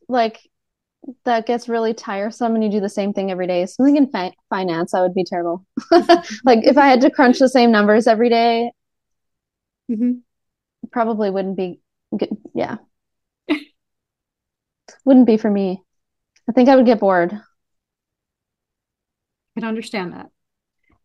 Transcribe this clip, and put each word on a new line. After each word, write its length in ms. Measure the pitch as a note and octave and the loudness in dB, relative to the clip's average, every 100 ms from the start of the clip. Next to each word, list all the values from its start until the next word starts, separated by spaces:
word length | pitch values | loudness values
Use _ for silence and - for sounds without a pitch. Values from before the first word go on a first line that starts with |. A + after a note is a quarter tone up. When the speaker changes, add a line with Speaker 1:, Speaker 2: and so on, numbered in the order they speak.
| - | -6
Speaker 1:
like, 320 | B3 A3+ A3 _ _ _ _ _ _ - - B3+ | -2 -2 -6 _ _ _ _ _ _ -20 -10 -4
that 200 | A3+ A3+ | -4 -2
gets 200 | A#3 A#3 | -6 -4
really 240 | A#3 A3+ | -4 -4
tiresome 600 | A3+ - G3 G#3 - A#3 A3+ | -6 -8 -8 -8 -6 -4 -2
and 80 | |
you 60 | G#3+ | -2
do 80 | G#3 | -2
the 100 | G3 | -4
same 240 | - G3+ | -6 -6
thing 180 | G3+ F#3+ | -4 -6
every 160 | F#3 F3+ | -6 -4
day. 180 | F3+ F3+ | -4 -4
Something 320 | - C4+ D4 | 0 2 2
in 140 | C4 | 0
fi-, 220 | A3+ F3+ - _ | -2 -8 -12 _
finance, 440 | F#3+ F#3 E3 F3 | -6 -4 -4 -4
I 80 | F#3+ | -2
would 120 | F#3 F#3 | -2 -2
be 80 | F3+ | -6
terrible. 400 | F3+ E3+ F3 - - | -6 -6 -8 -10 -14
<laughs> 140 | - E4+ - E4+ - G#3+ B3+ | 0 2 4 2 0 -2 2
Like, 200 | B3 D4 | 4 4
if 120 | C#4 | 4
I 100 | C#4 | 4
had 140 | C4 | 4
to 80 | C4+ | 2
crunch 280 | - B3+ B3 | 2 2 4
the 100 | C4 | 2
same 220 | C4 A#3+ | 4 4
numbers 360 | G#3+ G#3 G#3+ A#3 | 4 4 2 2
every 220 | G#3+ A#3+ | 0 0
day, 420 | A#3 A#3 A#3 A#3+ - _ _ _ _ _ _ _ _ _ _ - | 2 0 0 -4 -10 _ _ _ _ _ _ _ _ _ _ -10
Speaker 2:
Mm-hmm. 280 | A3 B3 B3 _ _ _ _ _ _ - | -4 -4 -4 _ _ _ _ _ _ -10
Speaker 1:
probably 380 | B3 A3+ A3 G#3 | -4 -4 -2 -2
wouldn't 280 | F#3+ F#3+ F#3+ | -2 -4 -6
be 240 | F#3 - _ _ _ G#3+ | -8 -10 _ _ _ -6
good. 120 | - - - A#3+ | -6 -8 -12 -8
Yeah. 220 | - A3 _ _ _ _ _ _ - | -8 -10 _ _ _ _ _ _ -8
<laughs> 1600 | D4+ - _ _ _ _ _ _ _ _ _ _ _ _ _ C4 | -8 -8 _ _ _ _ _ _ _ _ _ _ _ _ _ 4
Wouldn't 200 | B3+ A#3 | 6 6
be 100 | A3 | 2
for 120 | A3 | 0
me. 340 | G3+ F#3+ F#3+ _ _ _ _ _ _ - | -2 -4 -6 _ _ _ _ _ _ -4
I 40 | |
think 160 | A#3 B3+ | 2 4
I 60 | C4 | 6
would 100 | A#3+ | 4
get 140 | G#3+ | 2
bored. 340 | G3 F3+ F3 | 2 2 0
Speaker 2:
I 60 | G#3 - _ _ _ _ _ _ _ _ _ _ _ _ _ _ _ _ _ _ _ _ - | -4 -16 _ _ _ _ _ _ _ _ _ _ _ _ _ _ _ _ _ _ _ _ -10
can 80 | A3+ | -8
understand 460 | A3 A3 G#3 F3 | -8 -8 -10 -10
that. 160 | - - _ _ _ _ _ _ _ | -12 -20 _ _ _ _ _ _ _